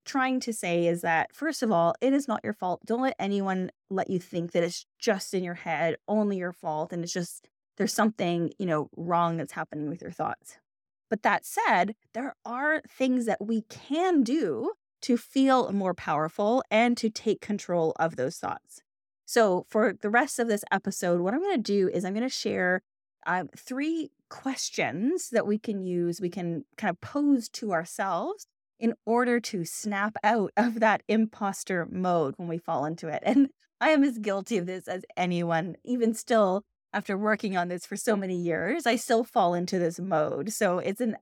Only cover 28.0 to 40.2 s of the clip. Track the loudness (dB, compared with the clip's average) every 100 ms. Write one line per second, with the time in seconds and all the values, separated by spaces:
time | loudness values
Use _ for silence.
28 | -2 -2 -4 -8 -14 _ _ -4 -2 -2
29 | 0 2 4 0 0 -6 -6 -6 -4 -2
30 | -2 0 2 2 2 2 2 4 4 4
31 | 2 2 2 0 -4 -4 -4 -2 -2 -2
32 | 2 2 2 -2 -6 -6 -2 -2 -2 -4
33 | -6 -2 2 4 2 _ _ -2 2 4
34 | 4 0 -2 -2 0 -2 -2 -6 -6 -8
35 | -8 -2 0 0 2 0 -2 -8 -4 0
36 | 2 0 2 4 4 2 -4 _ -8 -6
37 | -4 -2 0 0 0 -2 -2 -4 -8 -4
38 | 0 0 0 -2 0 0 0 0 0 0
39 | 2 2 2 2 4 2 0 0 0 -2
40 | -2 0